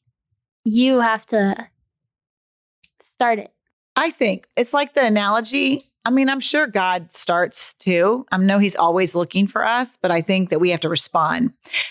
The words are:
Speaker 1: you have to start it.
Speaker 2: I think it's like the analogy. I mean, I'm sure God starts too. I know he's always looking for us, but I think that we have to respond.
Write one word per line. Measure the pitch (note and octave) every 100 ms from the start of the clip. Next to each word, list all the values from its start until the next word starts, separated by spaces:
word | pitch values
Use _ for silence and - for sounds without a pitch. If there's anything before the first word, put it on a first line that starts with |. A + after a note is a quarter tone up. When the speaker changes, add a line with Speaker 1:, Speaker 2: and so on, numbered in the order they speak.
| _ _ _ _ _ _ A3+
Speaker 1:
you | A3+ C4 B3+
have | A#3 A3 -
to | A3 G3 G3 A#3 _ _ _ _ _ _ _ _ _ _ _ - _
start | - _ A#3+ A3
it. | G3+ _ _ _ _ -
Speaker 2:
I | E4
think | - A3+ F#3 - -
it's | A#3+
like | C#4+ C#4+ -
the | B3
analogy. | G#3 G3+ G#3+ A3+ C#4 C4+ C4+ - _
I | A#3
mean, | C4 C4+
I'm | C4+
sure | - D4 D4
God | G3 F#3 F3+ E3+
starts | - - F3 F3+ - -
too. | - - F3 F#3 B3 -
I | F#3
know | F#3+ G3+
he's | G3+ -
always | E3+ F3+ F#3 F3
looking | E3+ F#3+ G3+
for | - A3
us, | A#3+ B3 -
but | F3+
I | E3+
think | E3 F#3+ F3+
that | D#3+
we | F3+
have | E3+
to | D#3+
respond. | E3 - E3+ D#3 E3 - - - - -